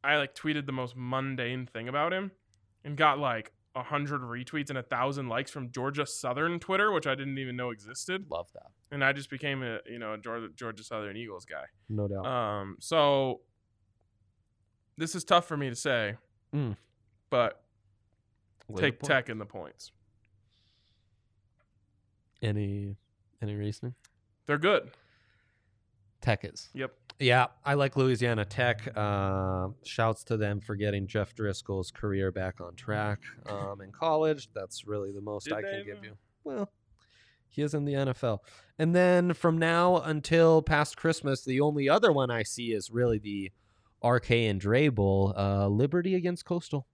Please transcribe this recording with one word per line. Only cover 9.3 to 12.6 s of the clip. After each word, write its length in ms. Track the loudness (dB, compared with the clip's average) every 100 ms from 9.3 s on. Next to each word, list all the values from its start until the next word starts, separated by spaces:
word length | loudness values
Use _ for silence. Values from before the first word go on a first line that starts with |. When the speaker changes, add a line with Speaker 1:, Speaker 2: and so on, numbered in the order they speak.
Speaker 1:
became 320 | -8 -6 -4
a, 180 | -4 -8 -10
you 120 | -10
know, 160 | -8
a 40 | -8
Georgia, 300 | -8 -8 -10
Georgia 280 | -10 -10 -10
Southern 320 | -10 -8 -8 -10
Eagles 280 | -12 -14
guy. 200 | -12 -14 -14 _ _
Speaker 2:
No 200 | -4 -2
doubt. 160 | -4
Speaker 1:
Um, 520 | -4 -2 -2 -4